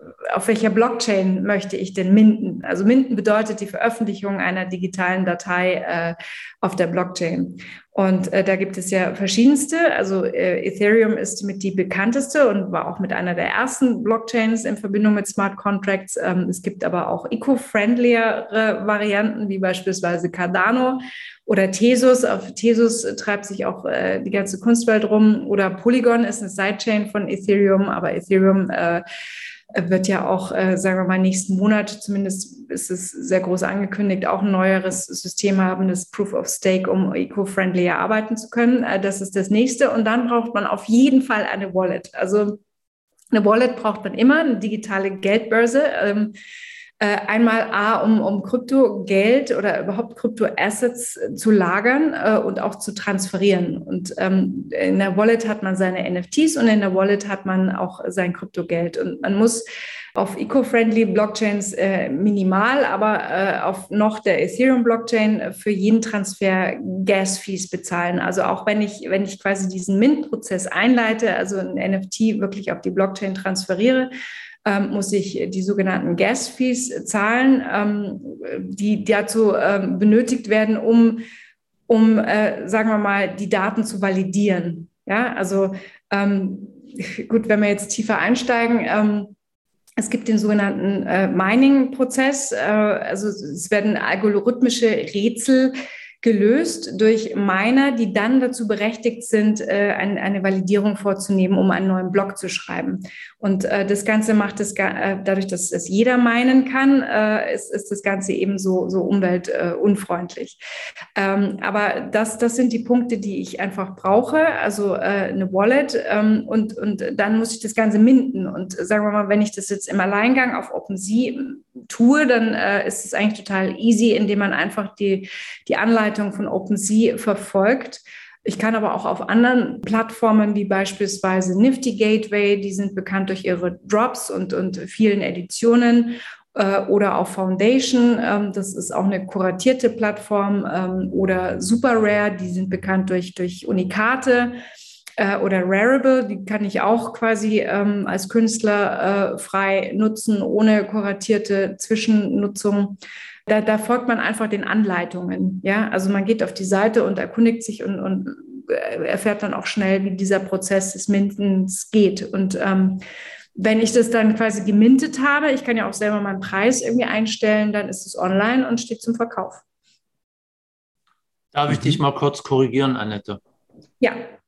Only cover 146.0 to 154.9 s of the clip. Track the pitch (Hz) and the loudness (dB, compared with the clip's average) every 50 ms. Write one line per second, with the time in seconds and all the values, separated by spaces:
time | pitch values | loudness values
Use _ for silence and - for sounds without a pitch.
146 | 262 269 262 262 240 196 208 190 - - 208 208 208 196 196 - - 196 226 233 | 4 4 4 4 2 -2 -6 -8 -6 -6 -4 -4 -4 -2 -2 0 2 2 2 2
147 | 233 - - - 233 226 226 208 214 214 214 214 - - - 202 202 208 202 202 | 0 -4 -6 -2 0 0 0 0 0 0 2 2 0 0 0 0 0 0 0 -2
148 | 190 - - 196 190 190 - 233 226 220 220 226 - 208 208 202 202 196 - - | -2 -4 -4 -4 -4 0 2 2 2 2 0 0 0 0 2 2 0 0 -2 -2
149 | - 185 196 202 196 - - - - - - 190 196 196 196 190 - - - 202 | 0 0 0 0 0 -2 -4 -6 -8 -4 -2 -2 0 2 0 0 -2 -2 -2 0
150 | 214 220 220 220 - - 214 202 190 - - 208 214 214 214 208 196 202 196 220 | 0 0 0 -2 -2 -2 0 0 0 0 2 4 4 6 4 4 2 0 -4 -4
151 | 202 202 196 196 - - 220 208 214 - 202 196 196 190 190 - - - 220 220 | -2 -4 -4 -4 -2 0 0 0 0 0 0 0 0 -2 -4 -8 -4 -2 -2 0
152 | 220 226 214 208 202 - - 208 202 208 202 - - 208 202 202 202 202 202 - | 2 2 2 2 2 0 -2 -2 -2 -2 -4 -2 -2 0 0 0 0 -2 -4 -12
153 | - - - - - - - - - - 214 214 214 220 214 214 214 - 240 247 | -16 -20 -18 -18 -18 -20 -20 -10 -2 0 2 2 2 2 0 0 0 0 0 0
154 | 240 247 233 - - 185 220 220 220 214 208 202 - - 190 220 214 196 | 0 0 0 0 0 -2 -2 -2 -4 -4 -4 -4 -2 0 2 2 2 2